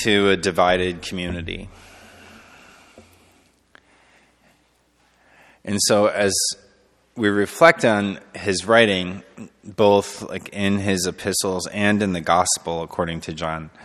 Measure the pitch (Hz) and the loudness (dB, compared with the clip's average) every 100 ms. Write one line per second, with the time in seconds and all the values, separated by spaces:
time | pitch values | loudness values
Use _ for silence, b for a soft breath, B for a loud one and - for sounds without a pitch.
0 | 113 101 101 92 95 87 90 92 92 85 | 2 4 4 2 0 2 2 4 0 -4
1 | - 95 87 87 85 87 98 B B B | -8 -8 -6 -6 -8 -12 -14 B B B
2 | B B B B B B B B B B | B B B B B B B B B B
3 | B B B B B _ _ - b b | B B B B B _ _ -20 b b
4 | b b b b b b b _ _ _ | b b b b b b b _ _ _
5 | b b b b b b - - - 104 | b b b b b b -6 -2 2 4
6 | 104 98 98 95 - - _ _ _ _ | 4 2 0 0 -4 -8 _ _ _ _
7 | _ - 104 101 98 - 165 160 123 104 | _ -2 0 0 -2 4 4 6 2 2
8 | 101 90 - - 104 92 92 117 110 92 | 0 -6 -12 -8 -4 -2 4 4 6 2
9 | 90 95 - - 104 _ - 101 104 101 | -4 -10 -16 -20 -20 _ -12 2 4 4
10 | - - - 92 - 101 98 98 101 95 | 2 -10 -12 -12 -12 -4 -2 -2 -2 -2
11 | 90 82 101 90 98 92 87 104 104 104 | -4 -6 -6 -4 -4 -4 -6 -2 0 2
12 | 101 87 80 87 90 - 85 82 82 - | 0 -2 2 2 2 -2 -4 -6 -6 -6
13 | 85 82 - 80 82 80 78 - | -6 -6 -10 -8 -6 -8 -12 -18